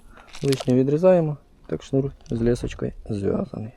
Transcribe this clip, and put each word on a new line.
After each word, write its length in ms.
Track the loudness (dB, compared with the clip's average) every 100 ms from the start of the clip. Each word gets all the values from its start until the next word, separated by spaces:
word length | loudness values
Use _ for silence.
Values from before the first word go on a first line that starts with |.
| -20 -20 -20 -6
Лишнє 300 | -2 0 2
відрізаємо, 640 | 2 4 4 6 4 2 -4 _ _ -10
так 160 | -10
шнур 280 | -2 -2 -2 -6 -6
з 100 | -2
лесочкою 500 | 0 0 -4 -8 -8 -8 -8
зв'язаний. 640 | -4 -2 -2 -4 -8 -10